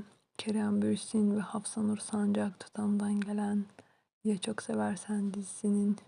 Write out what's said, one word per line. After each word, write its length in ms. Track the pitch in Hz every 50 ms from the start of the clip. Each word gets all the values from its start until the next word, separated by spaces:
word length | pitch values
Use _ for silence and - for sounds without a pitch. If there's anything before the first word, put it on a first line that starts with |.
| 202 - - _ _ _ _ -
Kerem 440 | - 220 208 214 208 208 208 202
Bürsin 540 | 208 214 208 202 - - - 220 208 202 202
ve 40 | 208
Hafsa 420 | 185 - - 208 208 - - 220
Nur 160 | 214 208 214 214
Sancak 640 | - - 220 208 208 202 202 214 208 202 185 -
Tutan'dan 600 | - - - 214 208 208 208 202 202 208 208 208
gelen 440 | 202 202 208 208 208 202 208 208 202 - - - - _ _ _ _ _ _ _ -
Ya 140 | 214 208 180
Çok 240 | - 226 214 -
Seversen 720 | - - 220 214 208 208 202 180 - - 214 208 202 202 190
dizisinin 640 | 202 196 185 - - - 208 202 202 202 208 208 - -